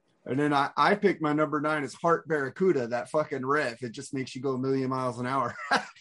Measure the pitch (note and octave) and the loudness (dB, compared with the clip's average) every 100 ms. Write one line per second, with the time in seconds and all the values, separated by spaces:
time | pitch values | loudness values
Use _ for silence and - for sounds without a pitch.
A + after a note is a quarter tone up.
0 | _ _ - C3 D3 C#3+ C#3 - D3+ G3+ | _ _ -4 0 2 2 2 4 4 4
1 | G3+ D#3 D3+ D3+ D3+ D3 D3+ D3+ C3+ - | 2 2 0 2 2 0 0 -2 -4 -2
2 | E3+ E3 C#3 D#3 C3 - F#3 C#3+ A#2 A#2+ | 2 2 2 -2 -2 0 2 2 0 -4
3 | A2 D#3 D3+ C3+ C3 D3 C3 A#2 A#2+ A2 | -2 -2 -2 -4 0 0 0 -4 -10 -10
4 | C3+ C3+ B2+ C3 C3+ B2+ C3+ C3+ C3 C3 | -8 -6 -6 -6 -4 -2 0 0 0 -2
5 | B2+ A#2 B2 C3+ A#2+ - - F#3 - - | -2 -4 -4 -2 -2 -6 -2 -2 -2 -12